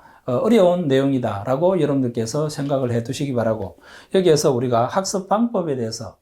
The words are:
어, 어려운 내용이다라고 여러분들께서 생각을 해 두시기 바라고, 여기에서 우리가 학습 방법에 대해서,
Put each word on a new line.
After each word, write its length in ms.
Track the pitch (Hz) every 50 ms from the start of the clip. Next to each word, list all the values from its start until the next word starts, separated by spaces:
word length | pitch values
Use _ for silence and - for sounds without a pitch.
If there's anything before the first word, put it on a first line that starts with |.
| - - - _ _
어, 60 | - 123
어려운 540 | 131 - 220 240 220 185 175 175 180 170
내용이다라고 920 | 143 135 135 135 139 135 127 120 110 104 98 101 131 131 135 170 180 190 175
여러분들께서 680 | 147 139 143 135 131 120 117 120 113 113 - 147 156 151
생각을 420 | 151 - 139 143 143 135 135 120
해 120 | 117 117 117
두시기 300 | - 127 - 147 139 127
바라고, 460 | 117 110 113 110 110 98 92 - - - - - - - _ -
여기에서 380 | 190 180 175 156 143 - 156
우리가 340 | 127 117 131 127 120 113 120
학습 420 | 123 - 196 190 - - 190 185
방법에 480 | - 190 214 240 233 233 196 175 160 139
대해서, 420 | 123 113 110 110 - 113 90 - _